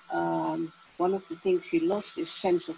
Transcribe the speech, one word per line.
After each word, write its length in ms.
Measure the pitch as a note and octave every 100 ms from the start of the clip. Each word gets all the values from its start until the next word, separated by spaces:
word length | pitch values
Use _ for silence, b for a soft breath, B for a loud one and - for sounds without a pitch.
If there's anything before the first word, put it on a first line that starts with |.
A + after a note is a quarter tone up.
| -
um, 600 | E3 E3+ E3 D#3+ D#3+ E3 - - -
one 160 | F3+
of 140 | F#3+ -
the 60 | E3+
things 280 | F#3+ F3+ -
he 140 | E3+
lost 380 | E3 G3+ G3+ -
is 120 | E3
sense 400 | - G3 F3
of 80 | D#3+